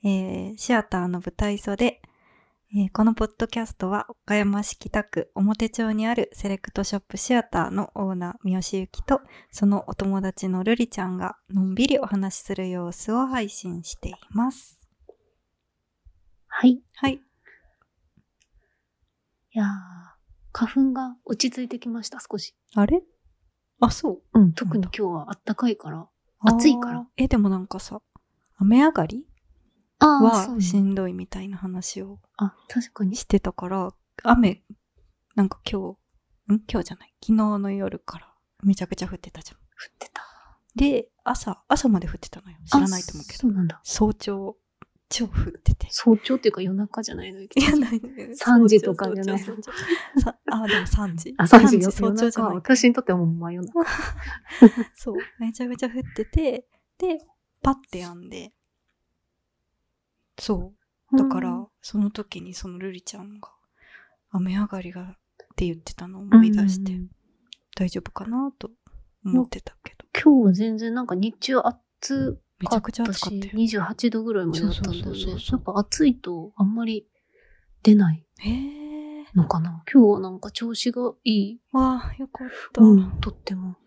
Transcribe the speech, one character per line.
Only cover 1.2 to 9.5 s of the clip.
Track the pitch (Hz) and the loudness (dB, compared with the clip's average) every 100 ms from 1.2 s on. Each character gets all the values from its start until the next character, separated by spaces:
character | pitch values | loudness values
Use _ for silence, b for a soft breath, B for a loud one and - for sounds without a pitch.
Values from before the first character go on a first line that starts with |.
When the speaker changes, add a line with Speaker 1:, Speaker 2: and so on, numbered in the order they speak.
Speaker 1:
舞 | - | -8
台 | - 208 208 | -4 -4 -4
袖。 | - 202 247 - _ _ _ _ _ _ _ 208 | -6 -2 -2 -2 _ _ _ _ _ _ _ -2
え | 196 | -2
ー、 | |
こ | - 220 | 2 2
の | |
ポ | 226 214 | 2 -4
ッ | _ | _
ド | 233 | -6
キ | 233 | -6
ャ | 226 | -10
ス | - | -8
ト | 185 | -4
は | 208 - | -4 -6
岡 | - - 208 | -16 -4 0
山 | 208 202 | 0 -2
市 | 208 - | -4 -10
北 | - 214 208 | -6 -6 -4
区 | - - | -8 -8
表 | - 196 214 226 | -2 -2 0 -4
町 | 226 226 | -4 -4
に | 214 220 | -2 -2
あ | |
る | 233 - | -2 -4
セ | - 202 | -6 -8
レ | 196 | -8
ク | - | -8
ト | - | -6
シ | 196 202 | -4 -6
ョ | |
ッ | _ | _
プ | 196 | -12
シ | - | 0
ア | 247 - | 0 0
タ | 175 165 | -4 -2
ー | |
の | 190 214 - | -4 -6 -6
オ | 196 | -6
ー | 185 | -4
ナ | 175 | -8
ー | - | -8
三 | 190 185 | -4 -4
好 | 175 196 | -4 -6
由 | 185 | -8
紀 | - | -10
と、 | - 269 b b b | -2 -2 b b b